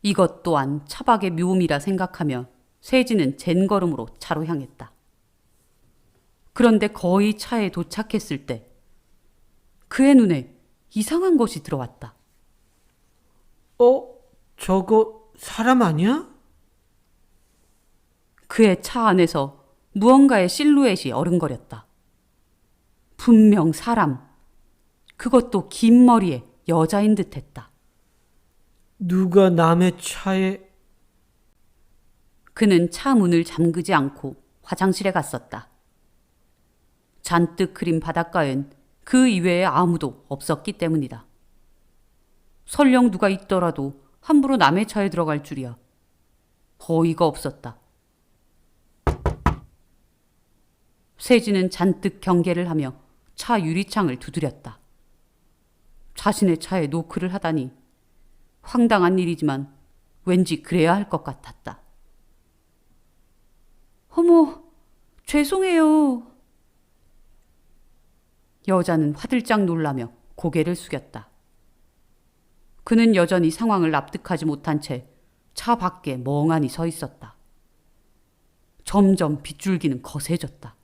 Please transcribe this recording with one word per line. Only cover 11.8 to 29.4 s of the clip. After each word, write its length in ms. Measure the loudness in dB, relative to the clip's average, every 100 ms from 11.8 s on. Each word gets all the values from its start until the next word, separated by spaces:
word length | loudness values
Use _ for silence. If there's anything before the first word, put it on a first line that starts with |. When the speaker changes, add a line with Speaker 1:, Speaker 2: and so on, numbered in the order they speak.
| -8 _ -20 _ _ _ _ _ _ _ _ _ _ _ _ _ _ _ _ _
Speaker 2:
어? 360 | 4 4 -2 -20 _ _ _ _
저거 720 | -2 -2 2 2 2 -6 _ _
사람 460 | -14 -4 0 0
아니야? 460 | 0 0 0 -2 -6 -20 _ _ _ _ _ _ _ _ _ _ _ _ _ _ _ _ _ _ _ _ _
Speaker 1:
그의 340 | 2 4 4
차 240 | -4 -2 2
안에서 560 | 2 2 0 -8 -10 _ _ _
무언가의 560 | 0 6 8 6 4 0
실루엣이 640 | 0 4 4 4 0 -4
어른거렸다. 720 | -4 0 0 -2 -8 _ -20 -20 _ _ _ _ _ _ _ _ _ _ _ _ -6
분명 560 | 6 8 8 6 2
사람. 540 | -2 -4 0 0 -2 -12 _ _ _ _ _ _ _ _ _
그것도 520 | 2 2 2 -4 -6
긴 380 | 0 6 8 8
머리의 400 | 6 2 -6 -10 _ -2
여자인 460 | 0 2 0 0
듯했다. 540 | 0 -2 -10 -18 -20 -20 _ _ _ _ _ _ _ _ _ _ _ _ _
Speaker 2:
누가 480 | -2 0 2 4